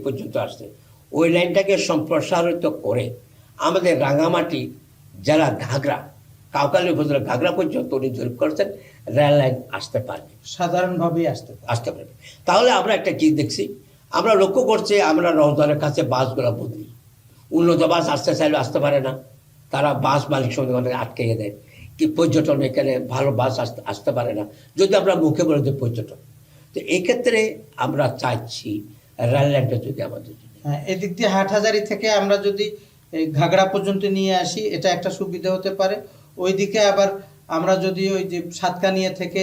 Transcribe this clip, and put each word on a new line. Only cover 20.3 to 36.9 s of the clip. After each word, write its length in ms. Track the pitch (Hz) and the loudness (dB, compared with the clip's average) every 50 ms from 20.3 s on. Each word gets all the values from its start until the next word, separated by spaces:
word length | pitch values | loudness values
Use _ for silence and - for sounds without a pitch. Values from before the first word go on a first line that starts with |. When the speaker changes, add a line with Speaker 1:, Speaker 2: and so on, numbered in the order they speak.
Speaker 1:
মালিক 200 | 143 135 127 120 - | 0 0 0 0 -2
সমিতি 360 | 143 131 127 123 123 120 127 123 110 117 | -2 0 0 0 0 0 0 -2 -4 -6
আটকে 200 | 117 - - 123 113 113 113 | -6 -4 -2 -2 0 0 -2
দেয়, 120 | 107 104 - - - - - - - - - | -4 -6 -10 -12 -18 -20 -20 -20 -20 -20 -4
কি 80 | - 156 156 - | -2 0 0 2
পর্যটন 400 | 165 170 156 - 156 151 151 143 135 139 127 | 2 2 4 4 2 2 2 2 2 0 0
এখানে 220 | - 151 135 135 127 123 - 117 123 | 0 0 0 0 0 -2 -2 -4 -2
ভালো 160 | 131 139 139 120 117 | 0 0 0 2 2
বাস 140 | 123 135 - - 120 | 0 0 0 -2 -4
আসতে, 160 | 113 - - - - | -6 -8 -10 -10 -10
আসতে 200 | 101 - - - 123 | -10 -4 -4 -2 -2
পারে 140 | 120 117 - 104 107 | -2 -2 -2 -4 -6
না, 40 | 104 - - - - - _ - | -8 -10 -12 -20 -20 -8 _ 0
যদি 140 | 196 190 214 190 | 2 4 4 4
আমরা 120 | 180 196 185 170 160 | 4 4 2 4 2
মুখে 200 | 151 - - 170 160 | 2 2 2 2 2
বলে 120 | 147 143 127 | 2 2 2
দিই 120 | 139 135 - | 0 -2 -2
পর্যটন। 380 | 123 117 117 117 - - - - - - - - - _ - - - - - | -2 -4 -4 -4 -8 -10 -14 -20 -20 -20 -20 -20 -20 _ -20 -20 -20 -12 -10
তো 40 | 165 - - 165 | -10 -2 -2 -2
এই 80 | 185 180 | 0 2
ক্ষেত্রে 340 | 254 233 - - 247 226 220 220 214 147 - - - - - 127 | 0 0 2 0 2 2 2 2 0 -4 -8 -16 -16 -6 -4 -4
আমরা 200 | 135 139 139 139 120 - - | -2 0 0 0 0 -2 -2
চাইছি 480 | - 127 117 113 - - - - - 110 104 104 - - - - _ _ _ - 120 120 135 | -4 -2 -2 -4 -6 -10 -12 -10 -8 -6 -6 -6 -8 -12 -20 -20 _ _ _ -2 0 2 2
রেল 140 | 139 139 143 143 | 2 4 2 2
লাইনটা 240 | 135 120 - 127 113 - | 2 2 0 -2 -4 -4
যদি 140 | 135 135 - 95 95 | -6 -6 -6 -8 -8
আমাদের 240 | - - - - - - | -10 -12 -14 -16 -20 -20
জন্য 160 | - - - - - | -20 -20 -20 -10 -6
Speaker 2:
হ্যাঁ, 160 | 147 147 147 - 190 | -6 -6 -4 -4 -6
এদিক 200 | 190 185 202 185 175 | -4 -4 -4 -6 -4
দিয়ে 120 | - 240 196 190 | -2 0 2 2
হাটহাজারী 460 | 196 196 196 208 208 208 220 208 214 208 - | 2 2 2 0 2 2 2 2 0 0 -2
থেকে 160 | 208 196 220 220 214 202 | -4 -2 0 0 2 2
আমরা 160 | 196 196 202 196 196 | 2 2 0 2 2
যদি 180 | 202 196 202 214 214 - - - - _ _ _ _ 170 | 0 0 0 -2 -4 -6 -10 -16 -20 _ _ _ _ -4
এই 120 | 160 160 156 143 | -4 -4 -2 0
ঘাগড়া 280 | 143 170 170 180 190 190 190 190 | 0 2 4 4 4 4 2 0
পর্যন্ত 300 | 202 190 196 196 190 202 196 196 | -2 -2 -2 -2 -2 -2 -2 0
নিয়ে 160 | 190 190 190 190 180 170 | 0 0 0 0 0 -2
আসি, 180 | - - 220 214 208 - | -4 -4 -4 -4 -4 -4
এটা 120 | 160 - 185 175 | 0 0 0 0
একটা 140 | 175 - 190 185 | 0 -2 -6 -6
সুবিধা 320 | - 196 170 175 175 170 185 185 | -6 -6 -8 -6 -4 -2 -2 -2
হতে 160 | 185 185 196 190 - | -2 -4 -4 -2 0
পারে। 160 | 190 190 208 208 - - - - - _ - 175 180 | -2 -2 -2 -4 -8 -14 -20 -20 -20 _ -8 -4 -2
ওইদিকে 360 | 185 190 196 202 196 214 220 208 202 | -2 0 0 -2 0 2 2 2 4